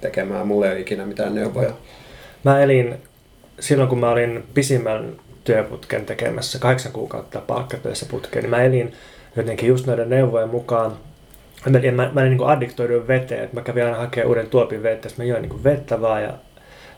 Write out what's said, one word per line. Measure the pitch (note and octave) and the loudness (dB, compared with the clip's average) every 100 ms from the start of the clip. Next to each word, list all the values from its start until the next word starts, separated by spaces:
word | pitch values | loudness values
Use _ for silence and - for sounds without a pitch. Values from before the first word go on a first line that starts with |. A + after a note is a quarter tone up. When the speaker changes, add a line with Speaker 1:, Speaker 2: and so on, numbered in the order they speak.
Speaker 1:
tekemään. | - F#2+ F#2+ G2 G2+ | -6 -4 -4 -4 0
Mulla | G#2 G2 | 2 2
ei | |
ole | F#2 | -2
ikinä | F#2 F#2+ G2+ | -4 -6 -6
mitään | G2+ G2+ | -6 -4
neuvoja. | G#2+ G#2+ - - - - - - - - - | -2 -4 -2 -2 -4 -16 -20 -20 -20 -20 0
Speaker 2:
Mä | C#3 C#3 | 4 4
elin | C#3 C3 A#2+ B2+ - _ _ _ - - | 6 4 2 -6 -16 _ _ _ -20 -12
silloin, | - C#3 B2+ | 0 2 2
kun | B2 | 2
mä | A#2+ | 2
olin | A#2+ A#2+ A#2 - | 2 0 -4 -2
pisimmän | C#3+ C3+ B2+ A2 A2 A2+ - - - | 0 2 0 0 -4 -6 -12 -20 -8
työputken | - A2 G2 - - A2 G#2+ | 0 0 0 -8 -6 -6 -6
tekemässä, | G#2 A#2 A2+ - C3 | -6 -4 -4 -6 -2
kahdeksan | B2 C3 - | 0 0 -2
kuukautta | - - - - - | -8 -8 -10 -10 -10
palkkatyössä | - A#2+ B2 - A2+ - - | -6 -6 -6 -8 -8 -8 -8
putkeen, | A#2 - A#2+ | -10 -6 -6
niin | A2+ | 0
mä | A#2 | 2
elin | B2+ C3 A#2 - - - - A#2 | 4 4 0 -8 -20 -20 -8 -6
jotenkin | A#2 G#2+ A2+ | -4 0 2
just | B2+ B2+ | 2 2
noiden | A#2 A#2 | -2 2
neuvojen | B2+ B2+ A2+ A2 | 2 4 2 0
mukaan. | A#2+ - A#2 A2 A2 - - - - - - C3 | -4 0 0 0 -6 -16 -20 -20 -20 -20 -6 4
Mä, | C3 | 4
mä, | B2+ | 4
mä, | B2 B2+ | 2 0
mä | C#3+ | 2
en | C3 | 4
niinku | B2+ | 4
addiktoidu | B2+ D3 A#2+ - A#2+ A#2+ A#2 | 4 2 0 -2 0 0 2
veteen, | C3 B2+ A#2 | 0 0 -6
että | A2+ A#2+ | -6 -8
mä | |
kävin | A#2+ A#2+ | -4 0
aina | A#2+ A2+ | 0 0
hakemaan | A#2+ A#2+ A#2+ | -4 0 2
uuden | A#2+ A2+ | 2 2
tuopin | B2+ A2+ G#2+ | 2 2 0
vettä, | A2+ A2 - | -2 -2 -6
sit | - | -6
mä | |
join | A#2+ A#2 | -2 -2
niinku | - B2 | -4 0
vettä | C3 C#3+ - A2+ | 2 2 -2 -2
vaan | A2+ G#2+ | 0 0
ja | G#2 - - - - - - | -4 -10 -20 -20 -20 -20 -20